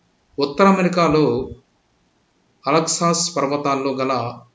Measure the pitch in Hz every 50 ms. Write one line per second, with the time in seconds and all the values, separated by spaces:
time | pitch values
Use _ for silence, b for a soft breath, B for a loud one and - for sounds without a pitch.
0 | _ _ _ _ _ _ _ - 139 143 143 - 196 196 190 185 180 175 175 175
1 | 170 156 151 156 147 127 120 123 - - - - _ _ _ _ _ _ _ _
2 | _ _ _ _ _ _ _ _ _ _ _ _ _ 135 147 160 156 - - -
3 | 175 170 165 - - - - 147 135 135 147 147 143 139 139 135 135 135 127 131
4 | 131 131 135 123 117 113 113 - - _